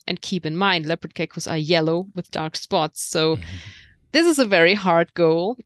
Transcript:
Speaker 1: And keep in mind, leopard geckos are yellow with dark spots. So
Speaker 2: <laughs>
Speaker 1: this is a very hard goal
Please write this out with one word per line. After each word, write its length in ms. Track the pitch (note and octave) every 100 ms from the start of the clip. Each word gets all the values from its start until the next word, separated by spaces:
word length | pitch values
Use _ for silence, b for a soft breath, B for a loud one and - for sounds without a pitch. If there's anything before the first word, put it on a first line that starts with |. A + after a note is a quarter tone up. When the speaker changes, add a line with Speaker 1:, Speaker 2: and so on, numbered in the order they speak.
| -
Speaker 1:
And 140 | F3
keep 240 | - F#3 D#3+
in 100 | D#3+
mind, 300 | G3 F3 D3+
leopard 300 | E3+ - -
geckos 340 | D#3+ - -
are 60 | D#3+
yellow 500 | D3+ E3+ D#3+ E3 F#3+ F#3
with 160 | -
dark 240 | D#3+ D#3 -
spots. 480 | - F#3 D#3 -
So 340 | - E3 D#3+ D#3+ E2 F2+ B
Speaker 2:
<laughs> 380 | B B B _
Speaker 1:
this 120 | D4+ E4+
is 140 | D4
a 60 | A3+
very 300 | F#3+ E3 G3+
hard 380 | F#3+ E3+ E3+ -
goal 420 | E3 E3 F#3 B3+